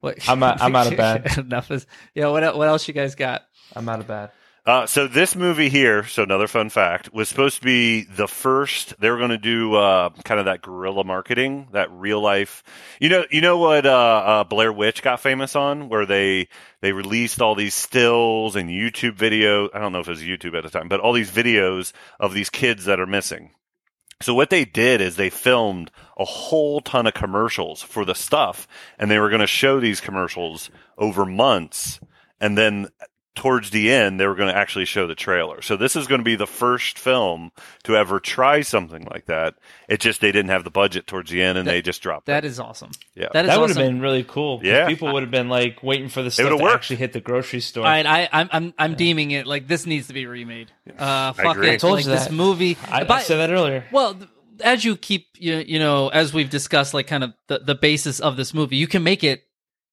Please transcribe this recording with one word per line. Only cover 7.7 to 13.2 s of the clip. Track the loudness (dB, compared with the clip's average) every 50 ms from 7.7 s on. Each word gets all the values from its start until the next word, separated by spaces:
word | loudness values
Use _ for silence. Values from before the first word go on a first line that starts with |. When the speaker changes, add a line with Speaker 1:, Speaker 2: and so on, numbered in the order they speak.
| 2 2 2 2 0 -2 -4
Speaker 3:
the | -8 -4 -4 -4 -4
first. | -4 -4 -2 0 0 0 0 -2 -4 -8 -8 -10 -10 _
They | 0 0
were | 0 0
gonna | 0 -2 -2 -2
do, | -2 -2 -2 0 0 2 2
uh, | 4 4 6 4 4 2 0 -4 -8 -6
kind | -2 -2 0
of | 0
that | 0 -2 -4 -6
guerrilla | -14 -12 -8 -8 -6 -4 -4 -4
marketing, | -2 -4 -6 -4 -4 -2 -2 -2 -2 -4 -8 -12 -6 -4
that | -2 -2 -2
real | -4 -8 -4 -2 -2 0
life. | 2 2 2 2 0 -4 -8 -20 _ -20 -20 -20 -20 -20 -10 -2
You | 0 2
know, | 2 2